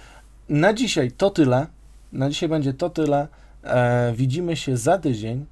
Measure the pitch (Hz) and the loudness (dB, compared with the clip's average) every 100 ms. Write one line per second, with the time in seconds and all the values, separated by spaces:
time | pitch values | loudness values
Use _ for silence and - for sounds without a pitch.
0 | - - - - - 147 185 220 240 160 | -20 -20 -20 -18 -4 2 2 2 0 0
1 | 127 - 196 185 139 127 160 - - - | -2 0 0 4 4 2 -2 -10 -20 -20
2 | - 131 139 147 170 160 139 131 175 170 | -12 -4 -4 -2 -2 0 -2 -2 -4 0
3 | 151 143 151 - - - - 127 123 120 | 0 0 -2 -10 -20 -16 -2 0 2 2
4 | 120 117 131 143 175 165 - 123 123 180 | 0 0 -2 -2 -2 -4 -4 -2 2 2
5 | 160 110 110 123 147 | 0 -4 -4 -8 -10